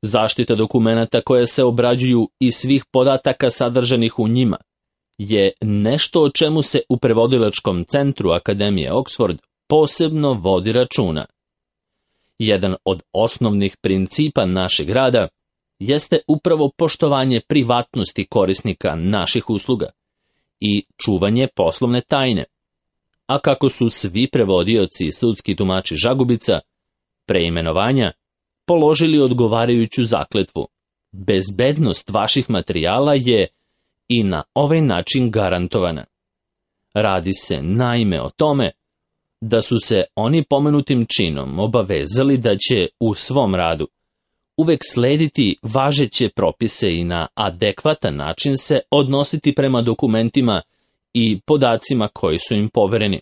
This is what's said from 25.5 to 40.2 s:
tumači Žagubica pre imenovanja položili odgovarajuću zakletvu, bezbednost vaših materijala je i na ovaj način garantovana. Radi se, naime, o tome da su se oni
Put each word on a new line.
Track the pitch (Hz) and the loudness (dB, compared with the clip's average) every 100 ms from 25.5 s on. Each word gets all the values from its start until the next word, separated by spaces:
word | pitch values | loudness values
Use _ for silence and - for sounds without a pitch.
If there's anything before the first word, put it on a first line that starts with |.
| 92 | -2
tumači | 98 92 - 78 | -2 -2 -4 -4
Žagubica | 117 135 123 120 - 85 - _ _ _ _ _ - | -2 0 0 0 0 -2 -2 _ _ _ _ _ -4
pre | 95 85 | -2 0
imenovanja | 85 82 80 107 135 101 - _ _ _ _ - | -2 -2 0 0 0 -2 -6 _ _ _ _ 0
položili | 175 151 156 160 156 | 2 4 4 2 4
odgovarajuću | 135 127 117 113 117 120 113 - 120 | 2 2 2 2 2 2 0 -2 0
zakletvu, | 107 69 107 95 - - _ _ _ _ | 0 -2 -4 -4 -4 -10 _ _ _ _
bezbednost | 95 92 98 95 98 123 151 143 87 - | -16 -2 0 0 -2 0 2 0 -2 -4
vaših | 104 104 - - | -2 0 -2 0
materijala | 104 - 85 80 110 143 | -4 -2 -2 0 0 2
je | 143 123 113 90 _ _ _ _ _ _ | 0 2 2 2 _ _ _ _ _ _
i | 120 | -2
na | 101 82 - | 0 -2 -4
ovaj | - 143 160 | -2 0 2
način | 147 87 87 135 123 | 2 0 -2 -2 0
garantovana. | 110 98 90 90 113 90 78 57 _ _ _ _ _ _ _ _ | 0 0 -2 -2 -2 -2 -4 -12 _ _ _ _ _ _ _ _
Radi | 104 107 95 85 | -2 0 0 -2
se, | 95 - 82 | -4 -4 -4
naime, | 73 107 123 120 107 82 | -2 -2 0 0 0 -2
o | 64 | -4
tome | - 151 143 110 - _ _ _ _ _ _ | -2 0 2 -2 -4 _ _ _ _ _ _
da | 113 113 | -2 0
su | 107 117 | 0 -2
se | - 101 - | 0 0 0
oni | - | -2